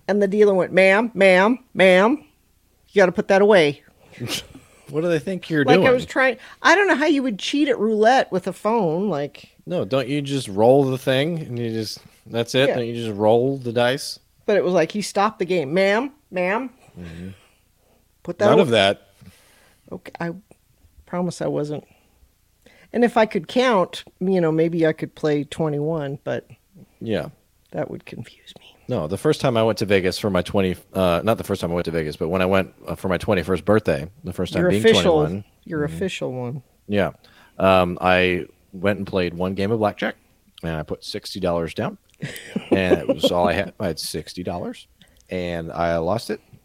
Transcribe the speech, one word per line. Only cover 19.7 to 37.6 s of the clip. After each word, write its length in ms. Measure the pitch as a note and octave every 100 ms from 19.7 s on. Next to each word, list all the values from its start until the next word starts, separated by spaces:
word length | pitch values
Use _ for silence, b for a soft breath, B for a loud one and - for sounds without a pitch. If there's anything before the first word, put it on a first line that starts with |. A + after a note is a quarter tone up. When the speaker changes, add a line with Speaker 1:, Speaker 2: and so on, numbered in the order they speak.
| b -
Speaker 1:
Okay, 180 | F3+ - -
I 120 | E3+ F3+ - _ _ _ _ _ -
promise 360 | F3+ F3+ -
I 60 | D#3
wasn't. 380 | C#3+ D3 D3 - _ _ _ _ _ _ _ b b b
And 140 | A3 A#3+
if 100 | A#3+
I 100 | G#3+
could 220 | F#3+ D3+
count, 560 | B3+ B3+ G3+ - - - -
you 220 | F#3 F#3+
know, 100 | D#3+
maybe 340 | D#3+ E3 E3+ D#3+
I 60 |
could 240 | D#3 D3 -
play 300 | D#3 D3 C#3
twenty-one, 760 | - D#3 C#3+ D3+ E3 C#3 C#3 C3+
but 200 | A#2+ - - _ F3+ - -
Speaker 2:
Yeah. 300 | A2+ F#2 D2 - _ _ _
Speaker 1:
that 180 | - -
would 160 | - -
confuse 480 | - - _ - -
me. 100 | _ _ -
Speaker 2:
No, 200 | A#2 D#2
the 100 | G2
first 220 | D#3 D3
time 140 | C#3 A2+
I 80 |
went 140 | A2+ G#2
to 60 | G2
Vegas 320 | G2 F2+ -
for 100 | G#2+
my 120 | F2+
twenty, 340 | - G2+ F#2 F2 -
uh, 280 | F#2+ F2+ E2+
not 140 | G#2 F#2+
the 60 |
first 180 | F2+ G2
time 100 | E2+
I 40 | F2
went 100 | E2+
to 60 |
Vegas, 240 | E2 D2+ D2
but 100 | D#2+
when 120 | F#2
I 40 | F#2
went, 280 | F#2+ F#2 - -
uh, 80 | D#2+
for 120 | F#2+
my 100 | F2
twenty-first 460 | - F#2+ E2 F2
birthday, 460 | G2+ G#2+ - C#2+ D#2+ _
the 100 | F#2
first 200 | F2+ F2+
time 80 | -
Speaker 1:
Your 60 | F3+
Speaker 2:
being 100 | G2+
Speaker 1:
official, 360 | A3+ G2+ F3 D#3
Speaker 2:
twenty-one. 220 | D3+ - - _
Speaker 1:
your 240 | - D#3 D3+
Speaker 2:
Mm-hmm. 80 | E3
Speaker 1:
official 380 | F#3+ - C#3
one. 300 | B2+ A#2+ C#3 - _ -
Speaker 2:
Yeah. 240 | G2+ E2 - b b b
Um, 400 | -